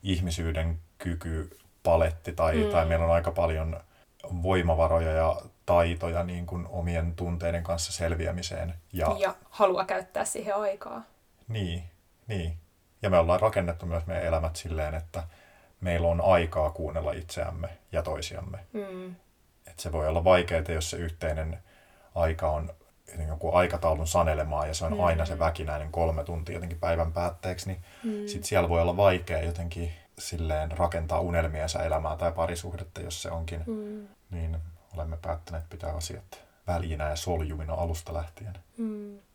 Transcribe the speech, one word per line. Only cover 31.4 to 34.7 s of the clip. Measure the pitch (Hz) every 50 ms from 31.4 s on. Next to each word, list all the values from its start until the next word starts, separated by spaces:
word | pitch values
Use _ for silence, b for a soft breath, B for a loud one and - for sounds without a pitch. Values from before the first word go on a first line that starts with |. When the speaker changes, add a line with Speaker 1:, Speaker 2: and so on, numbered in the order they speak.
| 80 78 78 76 76 78 - - 82
Speaker 1:
elämää | 82 76 78 78 78 76
tai | - 85 85
parisuhdetta, | 82 - 85 - 87 85 - 90 82 85 85 - - -
jos | 87 85 82 -
se | - 85
onkin. | 82 85 82 82 85 80 82
Speaker 2:
Mm. | - 226 214 208 208 214 214 208 202 - _ _ _
Speaker 1:
Niin | - 85 82 80 80 80 80 82